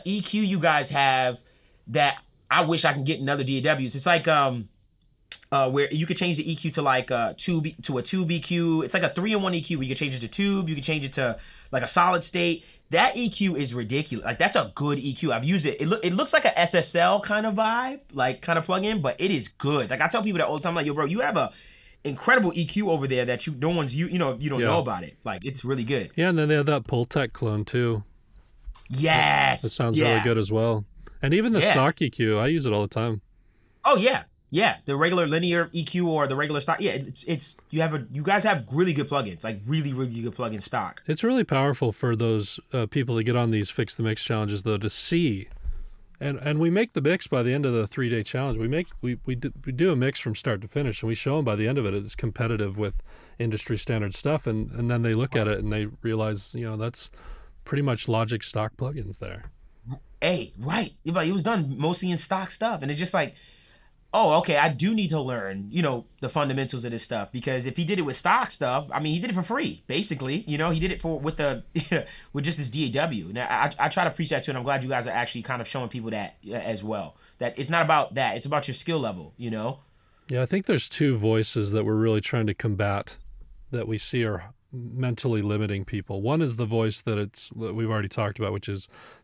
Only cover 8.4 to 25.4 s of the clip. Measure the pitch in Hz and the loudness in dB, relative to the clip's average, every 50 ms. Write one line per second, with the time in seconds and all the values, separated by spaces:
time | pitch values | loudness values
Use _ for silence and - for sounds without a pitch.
8.4 | - - 180 170 170 165 160 160 139 - - 185 170 139 - - 185 220 214 208 | -2 -2 0 0 2 2 2 2 0 0 -2 0 0 0 -2 0 -2 0 0 0
9.4 | 190 185 175 165 - - 170 143 131 127 135 - 156 139 131 123 117 110 - - | 0 0 -2 -2 -2 -2 -4 -4 -2 -4 -4 -2 -2 -4 -4 -6 -8 -8 -4 -2
10.4 | 202 202 196 196 180 160 156 143 135 - 156 151 139 135 - 151 131 120 110 - | 0 2 2 0 0 -2 -4 -4 -2 -2 -4 -2 -4 -6 -4 -2 -2 -2 -2 -4
11.4 | - - - - - - - 127 120 - - 180 175 180 185 170 160 - - 180 | -10 -18 -20 -20 -14 -4 -4 -2 -2 0 4 4 4 6 4 2 0 -2 -2 0
12.4 | 175 170 165 170 - - - - _ - 151 170 226 262 - 240 240 220 - - | 0 0 0 -2 -6 -16 -20 -20 _ 0 4 4 4 4 4 2 -2 -2 0 0
13.4 | 202 190 165 135 143 123 117 123 117 104 127 143 151 - 123 107 - 107 120 - | 0 2 2 0 -2 -2 -2 -4 -4 0 0 -2 0 -2 -4 -6 -4 -4 0 2
14.4 | 160 - - 170 135 101 - - 143 147 143 135 127 143 131 - - 147 120 117 | 2 4 4 2 0 0 -4 -4 -2 0 0 -2 -2 -4 -6 -2 -2 0 0 0
15.4 | 123 156 190 190 143 147 113 - 147 160 214 220 165 180 175 202 311 - - 302 | 2 2 2 2 2 0 -2 0 0 0 0 2 0 0 2 2 0 4 2 4
16.4 | - 196 - 156 175 175 - 175 - - - 170 170 180 196 208 202 - 208 214 | 4 4 4 4 2 4 4 2 2 2 2 4 4 6 4 4 2 0 -2 0
17.4 | 214 226 202 214 220 220 226 240 254 262 277 277 - - - 139 127 131 127 - | 0 0 0 2 2 2 2 0 -2 -4 -6 -10 -14 -10 -2 0 0 0 0 -2
18.4 | - - 165 165 156 - 180 185 196 214 220 208 139 131 - - 170 196 196 135 | -2 0 0 0 2 0 0 0 0 0 0 0 0 -2 -2 0 0 0 0 0
19.4 | 104 - - - - 139 151 156 170 185 131 120 151 165 - 220 202 214 190 170 | -2 -4 -10 -4 0 0 2 2 0 0 0 0 0 2 2 0 0 0 0 0
20.4 | 151 - 151 147 - 170 170 170 143 147 143 151 151 147 175 226 262 294 226 165 | 0 0 0 -2 -2 -2 -2 0 0 0 0 0 0 0 0 0 0 0 2 0
21.4 | 127 107 - - - - - - - - - _ - 147 135 131 - 233 254 254 | 0 0 -4 -12 -20 -20 -20 -20 -20 -20 -20 _ -6 -6 -6 -4 4 6 6 6
22.4 | 208 175 - 170 165 - - 202 208 185 165 151 139 131 131 123 123 123 123 120 | 6 4 2 0 -2 -2 0 0 2 2 2 2 2 0 2 0 2 0 0 -2
23.4 | - 160 147 123 139 160 175 170 147 127 117 151 170 175 170 180 170 135 123 113 | -2 -8 -6 -2 0 0 0 0 0 -2 0 -2 -2 0 0 0 2 2 0 -2
24.4 | 147 147 139 123 117 113 110 170 139 123 101 90 87 71 - _ - 113 98 90 | -2 -2 0 2 4 4 4 4 2 0 -4 -4 -6 -10 -14 _ -8 -6 -6 -6